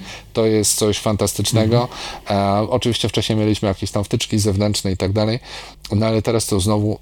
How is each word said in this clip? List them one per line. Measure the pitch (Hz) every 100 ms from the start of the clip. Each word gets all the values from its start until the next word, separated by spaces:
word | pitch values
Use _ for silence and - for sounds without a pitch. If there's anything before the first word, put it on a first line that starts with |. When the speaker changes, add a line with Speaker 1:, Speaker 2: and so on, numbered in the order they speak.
| - - -
Speaker 1:
to | 120 110
jest | 107 104
coś | - 107 98
fantastycznego. | 113 101 101 - 98 110 110 120 123 - - - -
Speaker 2:
Mhm. | 101 101 101 110
Speaker 1:
E, |
oczywiście | 127 120 113 117
wcześniej | 117 - 110
mieliśmy | 107 104 104
jakieś | 98 101
tam | 107
wtyczki | 98 117 - 110
zewnętrzne | 104 95 104 104 98
i | 92
tak | 101
dalej, | 107 107 120 - - - - -
no | 104 110
ale | 113
teraz | 117 113 -
to | 101
znowu | 98 107 107 104